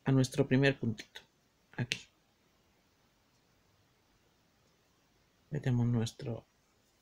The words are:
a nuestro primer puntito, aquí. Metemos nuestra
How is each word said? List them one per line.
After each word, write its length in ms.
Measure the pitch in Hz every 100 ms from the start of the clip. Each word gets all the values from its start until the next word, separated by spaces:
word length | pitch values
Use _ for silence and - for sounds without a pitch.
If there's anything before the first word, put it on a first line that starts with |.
a 80 | -
nuestro 340 | 135 131 - 139
primer 320 | 131 139 131
puntito, 440 | 117 107 - - - _ _ _ _
aquí. 260 | - 120 - - _ _ _ _ _ _ _ _ _ _ _ _ _ _ _ _ _ _ _ _ _ _ _ _ _ _ _ _ _ _ _ _ _ -
Metemos 380 | 151 135 120 120
nuestra 580 | 120 113 - 135 113 - _ _ _ _ _